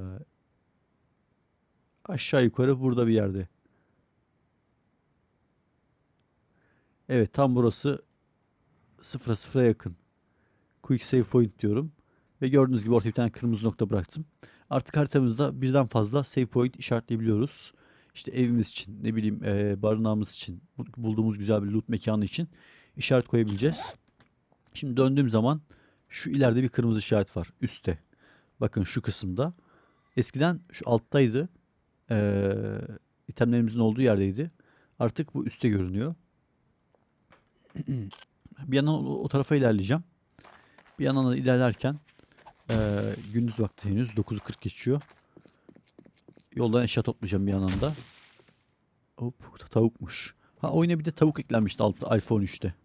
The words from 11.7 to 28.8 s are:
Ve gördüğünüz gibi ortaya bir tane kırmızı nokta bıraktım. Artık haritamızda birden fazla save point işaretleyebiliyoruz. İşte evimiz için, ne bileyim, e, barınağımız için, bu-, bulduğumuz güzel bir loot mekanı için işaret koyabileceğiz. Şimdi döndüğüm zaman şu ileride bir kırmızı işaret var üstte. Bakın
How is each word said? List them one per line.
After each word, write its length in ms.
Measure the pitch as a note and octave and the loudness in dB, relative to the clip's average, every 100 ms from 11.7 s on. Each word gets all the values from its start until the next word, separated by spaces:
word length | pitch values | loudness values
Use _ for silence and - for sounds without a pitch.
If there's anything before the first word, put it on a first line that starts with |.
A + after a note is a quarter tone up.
| G#2+ D#3 - _ _ _ - | 0 -2 -10 _ _ _ -6
Ve 60 | C3 | 2
gördüğünüz 360 | C#3 C3 B2 | 4 4 2
gibi 100 | G#2+ | 2
ortaya 140 | A#2+ A2 | 2 2
bir 60 | |
tane 160 | A#2 A#2 | 0 -2
kırmızı 360 | - A#2+ A2 A2 | -2 -2 0 -2
nokta 240 | - G2+ | -2 -2
bıraktım. 340 | G#2+ F2 - D#3+ _ - _ - | -2 -4 -10 -16 _ -20 _ -6
Artık 260 | C3 - D3+ | -4 -2 0
haritamızda 680 | C#3+ C#3+ B2 A2+ C#3+ C3 | 2 2 2 2 -2 -2
birden 240 | C3 C3+ A#2+ | 0 2 2
fazla 380 | A2+ G#2+ C#3 | 0 0 0
save 220 | C3+ - A#2+ | -2 -2 0
point 300 | B2+ B2 - | 0 0 -2
işaretleyebiliyoruz. 960 | - A#2+ - A#2 A2+ G#2+ C#3 - - - _ _ _ | -4 -4 -2 -2 0 0 0 -4 -12 -16 _ _ _
İşte 160 | - - | -18 -6
evimiz 380 | B2+ A#2+ A#2+ G#2+ | 0 2 2 0
için, 360 | - G2 G2+ | -4 -12 -8
ne 120 | G#2+ A2 | -4 -2
bileyim, 280 | G#2+ G#2 | -2 -2
e, 380 | G#2 G2+ G#2 G2+ | -2 0 0 0
barınağımız 480 | G#2+ A2 A2 G#2+ G2+ | 0 0 0 0 -4
için, 300 | - - F2 - - | -8 -12 -14 -14 -14
bu-, 80 | - - | -14 -8
bulduğumuz 420 | A2+ G#2+ A2+ G#2 | -4 0 0 -2
güzel 240 | G2+ G#2+ | 0 0
bir 60 | G2+ | 0
loot 200 | A2 - | -2 -2
mekanı 360 | A2 - G#2+ | -4 -2 -2
için 240 | G2 - E3+ - - - _ - | -2 -4 -8 -10 -20 -20 _ -8
işaret 320 | - C3 - | 0 0 2
koyabileceğiz. 680 | A#2+ G#2+ G2+ C3+ E3 - - _ _ _ _ _ _ _ | 0 0 0 -2 -2 -8 -12 _ _ _ _ _ _ _
Şimdi 220 | - C#3+ B2 | -10 -4 2
döndüğüm 340 | C3+ C#3 C3 | 2 4 4
zaman 300 | A2 A#2+ D3+ - - _ _ _ | 4 4 2 -4 -20 _ _ _
şu 220 | - - | -12 -4
ileride 320 | C#3 C3 A2+ | 2 4 4
bir 60 | C3 | 2
kırmızı 300 | - A#2 A2 | 2 2 0
işaret 380 | - G#2+ G2 - | 2 0 0 -4
var 160 | E2+ - | -10 -6
üstte. 380 | B2 - - D#2+ _ _ _ _ _ - | -6 -4 -6 -6 _ _ _ _ _ -4
Bakın 220 | A2 - | -4 -2